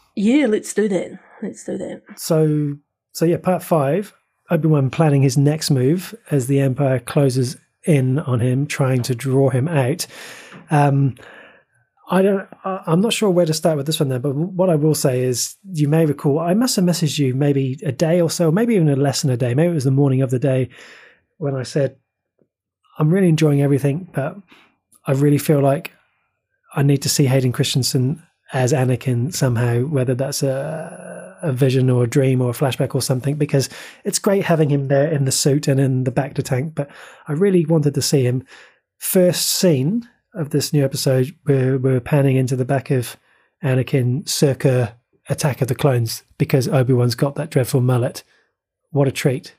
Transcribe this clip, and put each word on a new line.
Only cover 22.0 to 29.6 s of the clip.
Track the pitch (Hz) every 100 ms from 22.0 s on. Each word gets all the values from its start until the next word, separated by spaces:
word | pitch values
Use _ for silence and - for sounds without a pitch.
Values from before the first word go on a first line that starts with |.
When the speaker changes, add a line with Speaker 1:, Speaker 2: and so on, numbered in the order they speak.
| _ _ _ _ _ _ _ _ _ -
Speaker 2:
"I'm | 156
really | 185 185
enjoying | 156 156 143
everything, | 143 139 143 143 190
but | - 135 196 - - _ _ _ _ -
I |
really | 135 147 143
feel | - 147
like | 139 139 - _ _ _ _ _ _ _ _
I | -
need | 139 139
to | 139
see | - 139
Hayden | 135 127
Christensen | 120 135 143 120 135 127 160 _ _ -
as | 131 123
Anakin | 131 127 123 - 120 123
somehow, | - 135 117